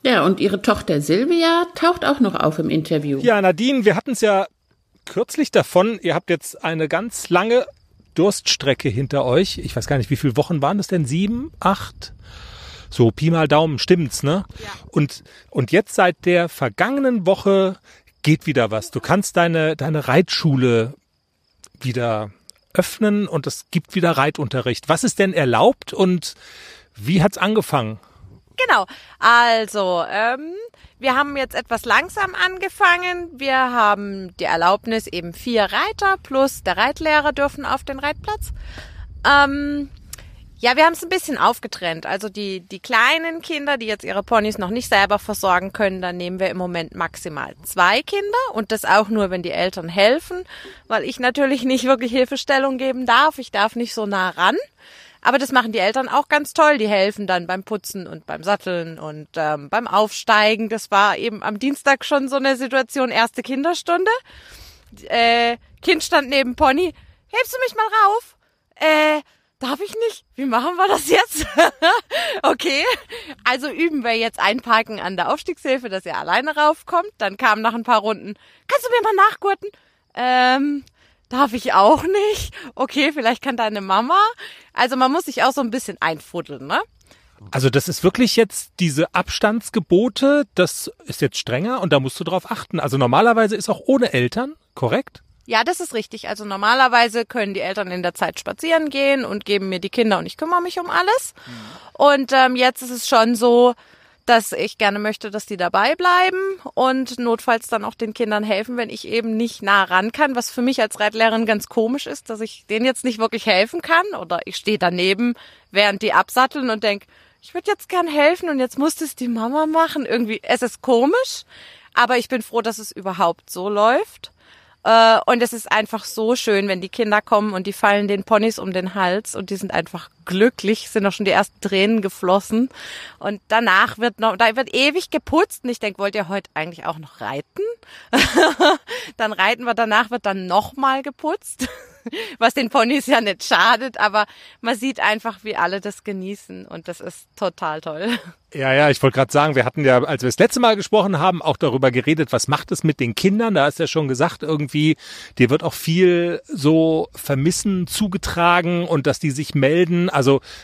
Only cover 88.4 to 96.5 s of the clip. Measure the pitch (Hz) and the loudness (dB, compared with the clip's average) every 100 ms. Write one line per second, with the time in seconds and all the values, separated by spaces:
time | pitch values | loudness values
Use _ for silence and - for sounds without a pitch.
88.4 | 220 - - - 175 139 165 - 185 - | 0 -2 -14 -2 -2 0 0 -2 -4 -2
89.4 | 214 226 - 220 165 180 240 - 277 294 | 0 0 -4 -6 2 2 2 2 2 2
90.4 | 285 - 180 - - - 302 - 143 - | 0 0 0 0 -12 -14 -14 -4 -4 -2
91.4 | - 123 202 254 180 147 131 - 165 185 | -4 -4 -2 -4 2 2 0 -6 -4 -4
92.4 | - 220 - 170 139 135 123 135 233 226 | -4 -10 -6 -4 -2 0 2 4 4 4
93.4 | 220 214 - 196 - 269 240 127 123 - | 2 0 -4 -4 2 2 2 2 0 -2
94.4 | 262 311 _ - 120 175 - - _ _ | -6 -8 _ -4 -2 -2 -4 -16 _ _
95.4 | - 226 240 359 359 233 208 220 - 208 | -2 0 0 -2 -4 -8 -8 -12 -10 -10
96.4 | 208 | -8